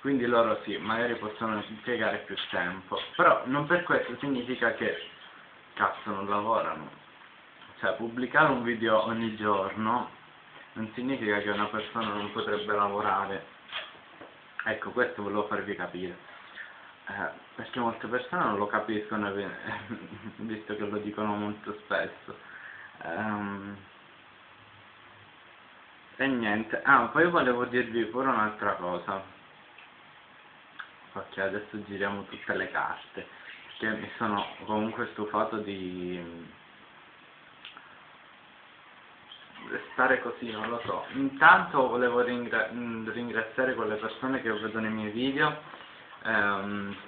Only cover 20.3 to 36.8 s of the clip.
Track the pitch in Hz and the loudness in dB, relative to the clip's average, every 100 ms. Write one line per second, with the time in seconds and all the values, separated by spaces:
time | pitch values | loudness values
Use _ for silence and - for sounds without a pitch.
20.3 | - 110 110 - 104 104 104 104 104 107 | -10 -8 -6 -6 -6 -4 -4 -4 -2 -2
21.3 | 104 104 101 107 92 - 98 92 - - | -2 -4 -6 -8 -10 -2 -2 -2 -8 -14
22.3 | - - - - - - - - 87 107 | -14 -14 -16 -14 -16 -16 -10 -6 -4 -2
23.3 | 104 101 98 101 98 95 - - - - | -2 -4 -6 -8 -12 -16 -20 -20 -20 -20
24.3 | - - - - - - - - - - | -20 -20 -20 -20 -20 -20 -20 -20 -20 -20
25.3 | - - - - - - - - - 135 | -20 -20 -20 -20 -20 -20 -20 -10 0 2
26.3 | 127 107 110 110 - 139 131 117 151 175 | 4 2 2 0 2 8 8 8 4 6
27.3 | 170 127 120 120 123 117 117 107 120 135 | 6 4 2 2 0 0 0 0 0 2
28.3 | 117 107 104 101 95 90 87 104 95 95 | 4 2 0 0 0 -2 -4 -2 -6 -6
29.3 | - - - - - - - - - - | -18 -20 -20 -20 -20 -20 -20 -20 -20 -20
30.3 | - - - - - - - - 98 98 | -20 -20 -20 -20 -16 -16 -16 -14 -12 -8
31.3 | - 95 101 - 107 101 98 101 101 98 | -2 -2 -2 -6 -8 -6 -2 -2 -2 -8
32.3 | - - 95 92 - - - - - - | -8 -4 -2 -2 -2 -4 -6 -10 -12 -12
33.3 | - - - - - 110 107 104 - 110 | -14 -16 -16 -14 -4 -2 -2 -6 -4 0
34.3 | 101 90 - 85 107 110 110 113 - 104 | 0 -2 -6 -2 0 0 -2 -6 -4 -2
35.3 | 104 110 110 101 95 92 90 90 90 85 | 0 0 -2 -4 -6 -6 -4 -4 -6 -8
36.3 | 85 80 - - - | -12 -14 -18 -20 -20